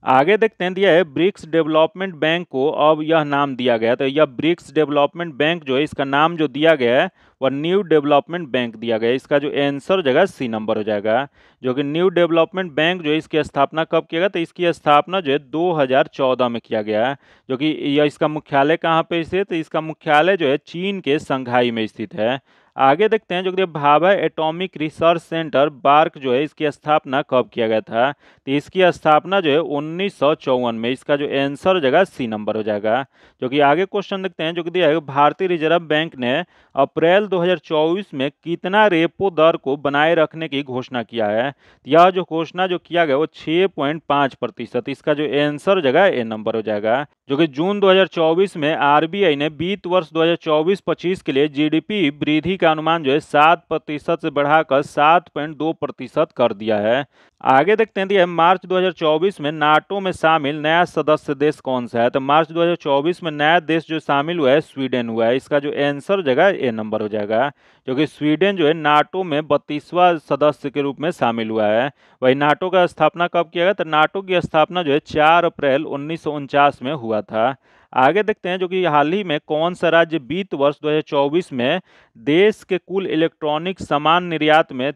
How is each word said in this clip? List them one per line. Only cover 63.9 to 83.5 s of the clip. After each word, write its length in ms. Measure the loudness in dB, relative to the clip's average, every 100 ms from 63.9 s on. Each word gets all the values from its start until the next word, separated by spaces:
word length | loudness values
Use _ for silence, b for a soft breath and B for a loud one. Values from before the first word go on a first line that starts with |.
| -8
शामिल 400 | -2 -2 -2 0
हुआ 120 | 2
है 100 | 2
स्वीडन 480 | 0 -8 -4 -4 -4
हुआ 160 | -2 0
है। 100 | 0
इसका 240 | -2 -4
जो 120 | -4 -2 -2
आंसर 280 | -4 -4 -4
हो 60 |
जाएगा 260 | 0 2 2
ए 240 | 2 -4
नंबर 300 | -4 -6 -6
हो 60 | -4
जाएगा। 440 | -6 -2 0 0 -4 b b -8
जो 80 | -4
कि 100 | -4
स्वीडन 480 | -2 -2 0 0 2
जो 120 | 0
है 60 |
नाटो 500 | 2 2 2 2 -4
में 240 | -4 -4 -2
बत्तीसवाँ 640 | -2 _ -10 -6 2 4 2
सदस्य 500 | _ 0 0 0 -8
के 120 | -4
रूप 180 | -6 -4
में 100 | -8
शामिल 380 | -2 -2 -2 -4
हुआ 180 | 0 2
है। 240 | 2 0 b b b
वही 140 | 0 2
नाटो 340 | 2 2 2
का 160 | 2 0
स्थापना 420 | 2 0 0 -2
कब 220 | -2 -2
किया 100 | 0
गया, 100 | 0
तो 100 | 0
नाटो 380 | 0 2 2 0
की 200 | -2 -2
स्थापना 420 | 0 0 0 0
जो 100 | -2
है 60 | -2
चार 460 | -2 2 4 4 2
अप्रैल 400 | -2 0 0 -2
उन्नीस 380 | -8 -8 -8
सौ 80 | -8
उनचास 500 | -8 -2 2 2 2
में 120 | -10
हुआ 280 | -8 -4 -6
था। 340 | -4 -2 -2 -2 b b b
आगे 300 | 2 4 4
देखते 260 | -2 -4 -4
हैं 100 | -4
जो 80 | -4
कि 180 | -2 2
हाल 260 | 2 2
ही 100 | -2
में 160 | -4 -6 -4
कौन 260 | -4 -4
सा 160 | -2 2
राज्य 280 | 2 2 -2
वित्त 360 | -6 -8 -6
वर्ष 220 | 0 -2 0
दो 80 | -4
हज़ार 120 | -4
चौबीस 500 | -2 -2 0 -2 -4
में 280 | -4 -2 -2 b b b -10
देश 460 | 0 2 2 0
के 140 | -6 -8
कुल 300 | _ -6 -4
इलेक्ट्रॉनिक 720 | -2 -2 _ -6